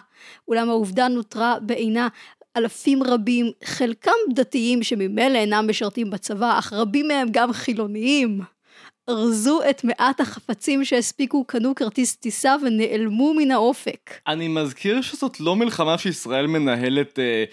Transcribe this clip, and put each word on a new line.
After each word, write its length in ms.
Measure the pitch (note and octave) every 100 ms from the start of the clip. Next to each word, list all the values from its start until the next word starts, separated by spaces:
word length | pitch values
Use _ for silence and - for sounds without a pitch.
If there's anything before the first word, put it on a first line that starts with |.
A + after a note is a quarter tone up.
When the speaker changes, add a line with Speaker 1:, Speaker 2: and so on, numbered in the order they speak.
| _ _ - - -
Speaker 1:
אולם 220 | A3+ A#3
העובדה 380 | A3+ G3+ F#3 B3+
נותרה 500 | B3 - G#3+ A#3 A#3+
בעינה. 480 | G#3+ A#3+ A3+ A3+ A#3+ - - - _ A#3+
אלפים 460 | A#3 - - C4+
רבים, 480 | B3+ B3 G#3 A#3+ A#3 -
חלקם 460 | - - B3 A3+ - A4+ G#4
דתיים 480 | B3 B3 C4+ A#3 B3
שממילא 560 | A3+ A3 F#3+ G#3 C4 B3+
אינם 260 | G#3 G#3 G#3+
משרתים 420 | G#3 G#3 A#3+ G#3+
בצבא, 480 | G3+ - G3+ A#3 G#3
אך 140 | -
רבים 360 | - A3 C4 D4+
מהם 200 | C#4+ B3
גם 220 | A3+ A#3+
חילוניים, 880 | A3+ - A3 G#3 G#3+ A#3+ C#4+ A#3+ G3 F3+ _ _ - - _ -
ארזו 520 | A3+ A#3 A3 A#3 D#4 -
את 140 | C4+
מעט 360 | A#3 - B3+ C#4
החפצים 640 | C#4 - - G#3+ - C#4
שהספיקו, 600 | C#4 B3 - - C4+ C#4+
קנו 300 | B3 A#3+ B3
כרטיס 420 | C4+ A3+ - B3 -
טיסה 400 | A3+ - C4+ C#4+
ונעלמו 720 | C4+ A3 A3 A3 A3 G#3+ C#4+
מן 160 | D#4 C#4
האופק. 720 | B3 A#3 C#4+ - - - - -
Speaker 2:
אני 220 | D#3 E3
מזכיר 540 | D#3+ D3+ B2+ G3 A#3+
שזאת 380 | B3+ - C4+ -
לא 160 | D#3 G3
מלחמה 420 | A#3 - D#3 E3+
שישראל 480 | F#3+ D#3+ A#2 C3 D3
מנהלת, 720 | D#3+ C#3 A#2+ B2+ C#3 C#3 -
אה, 260 | B2 A2+ A2